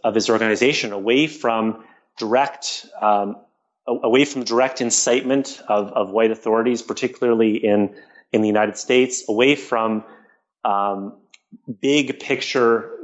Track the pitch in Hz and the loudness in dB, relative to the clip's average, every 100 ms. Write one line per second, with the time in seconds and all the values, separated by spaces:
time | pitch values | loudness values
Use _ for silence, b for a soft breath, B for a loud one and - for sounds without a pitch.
0 | 113 107 107 110 110 104 123 - 110 101 | -2 0 2 2 2 2 2 0 -4 -4
1 | 104 131 156 156 117 113 110 110 B B | 0 2 0 -2 -2 0 0 -4 B B
2 | B - 110 123 139 - - - - - | B -8 0 0 0 -4 -10 -12 -14 -2
3 | 107 104 101 - _ _ _ _ - 120 | 2 2 0 -6 _ _ _ _ -6 -2
4 | 117 127 143 131 113 117 131 - 120 - | 2 4 2 -2 -2 0 0 -2 -2 0
5 | 127 123 131 139 135 - - 104 101 113 | 0 0 0 -2 -2 -8 -2 -2 0 -4
6 | 95 107 113 110 113 110 117 117 - - | -2 2 2 0 0 0 2 -2 -4 -6
7 | 127 - 120 113 110 107 107 104 101 - | -6 -2 0 2 2 2 2 2 0 -4
8 | B B B 107 107 104 107 - - 127 | B B B 0 2 2 0 -2 0 2
9 | 127 - - 107 131 143 - 120 113 107 | 2 -2 -2 2 2 2 -2 -2 0 -2
10 | - B B B B _ - 101 101 98 | -6 B B B B _ -2 0 -2 -4
11 | 98 - _ - _ - - 107 135 147 | -8 -14 _ -20 _ -20 -16 -6 0 0
12 | 127 - - 131 - 131 117 113 - - | 0 -4 -6 -4 -2 0 2 2 -2 -14